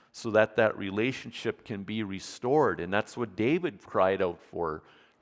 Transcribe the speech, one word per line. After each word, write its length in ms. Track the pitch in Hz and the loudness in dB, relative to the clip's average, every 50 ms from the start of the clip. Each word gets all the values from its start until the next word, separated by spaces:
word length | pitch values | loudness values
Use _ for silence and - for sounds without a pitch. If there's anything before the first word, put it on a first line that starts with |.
| _ _ _ | _ _ _
so 180 | - - 117 | -8 -6 2
that 260 | 104 107 110 - - | 4 6 4 6 4
that 220 | - 113 107 - - | 2 2 2 2 0
relationship 840 | 101 98 95 104 113 131 127 - - 120 - - - 117 104 - - | -4 -4 -2 0 0 0 -2 -4 -10 -12 -14 -6 -6 -4 -6 -6 -8
can 180 | - 113 98 98 | -10 -8 -8 -6
be 220 | 92 107 113 110 | -6 -4 -4 -4
restored. 720 | 98 95 92 - - - - - 123 143 156 143 110 87 80 | -4 -6 -8 -10 -12 -12 -6 0 2 4 4 4 4 2 0
And 140 | 85 90 95 | -2 0 0
that's 240 | 104 - - - | 0 0 -2 -4
what 180 | 127 120 107 92 | -6 -6 -6 -2
David 480 | 90 107 123 156 185 175 170 104 95 - | 0 0 2 2 0 -2 -4 -8 -8 -16
cried 380 | - - 107 92 95 95 95 98 | -4 2 2 4 4 4 2 2
out 180 | 90 85 - | 0 0 -4
for. 440 | - - - 85 85 80 78 80 - - - - _ _ _ _ | -12 -12 -6 -4 -4 -2 -4 -6 -10 -16 -20 -20 _ _ _ _